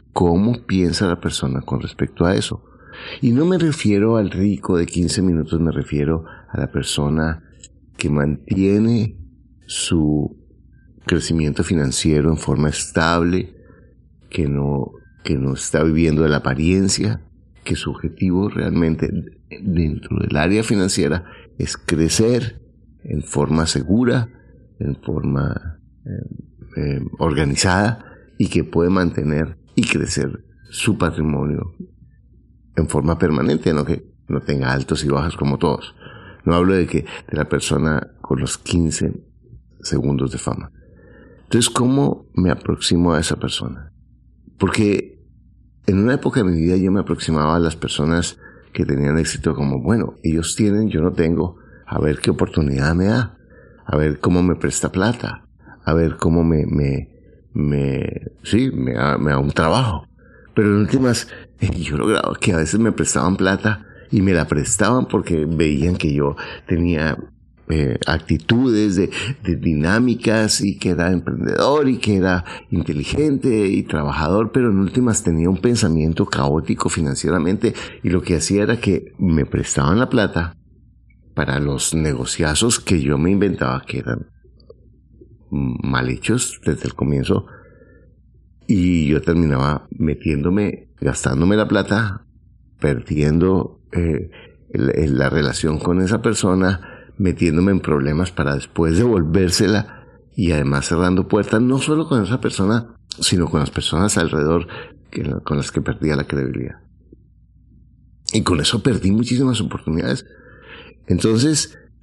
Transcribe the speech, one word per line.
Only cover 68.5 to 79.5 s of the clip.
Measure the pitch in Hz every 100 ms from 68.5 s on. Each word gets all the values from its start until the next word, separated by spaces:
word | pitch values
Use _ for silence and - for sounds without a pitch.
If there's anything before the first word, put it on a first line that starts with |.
| 113 131 107 104 92
de, | 90 - 110 139
de | 90 71
dinámicas | 82 73 80 110 123 110 113 110 107 -
y | 101 98
que | 98
era | 85 87
emprendedor | 90 - 64 55 50 113 151 131
y | 123
que | 107 95
era | 92 90 - - -
inteligente | 87 - 73 - - 151 135 135 110 98
y | -
trabajador, | - 76 73 71 78 101 113
pero | 135 120
en | 98
últimas | 95 127 123 101
tenía | 87 80 87
un | 95
pensamiento | 123 117 98 80 78 82 101
caótico | - 71 76 - - -
financieramente | 87 73 65 76 87 80 104 113 - - -
y | -
lo | 87
que | - 82
hacía | - 98
era | 107 117
que | 101 87 - -
me | 92 80
prestaban | 64